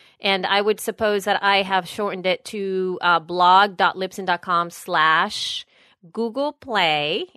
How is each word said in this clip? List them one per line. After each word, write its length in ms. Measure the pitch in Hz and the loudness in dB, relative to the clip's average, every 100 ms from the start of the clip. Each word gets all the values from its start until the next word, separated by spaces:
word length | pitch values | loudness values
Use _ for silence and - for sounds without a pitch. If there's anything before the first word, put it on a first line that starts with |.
| _ _ | _ _
And 260 | 202 190 185 | -2 -2 0
I 160 | 196 | 0
would 180 | 208 208 | 2 0
suppose 440 | - 196 220 202 | -4 -2 0 0
that 180 | 196 196 | 0 0
I 180 | 202 196 | 2 2
have 240 | 196 190 175 | 2 -2 -2
shortened 380 | - 202 185 180 | -6 -6 -4 -2
it 180 | 180 - | -4 -6
to, 520 | 214 196 185 185 180 | -8 -4 -2 -4 -2
uh, 160 | 175 170 | 2 0
blog 560 | 160 180 180 190 208 180 | 0 2 6 6 4 2
dot 200 | 180 185 | 0 0
libsyn 280 | 190 196 | -8 -6
dot 160 | 185 175 | -4 -4
com 300 | 185 170 170 | 0 -2 -2
slash 960 | - - 170 156 160 208 - - - - _ _ _ 165 | -8 -2 2 4 4 0 -4 -8 -10 -14 _ _ _ -12
Google 420 | 214 233 247 294 | -8 -6 -4 -6
Play. 720 | 285 277 214 165 151 147 190 359 | -8 -4 0 2 0 -2 -4 -8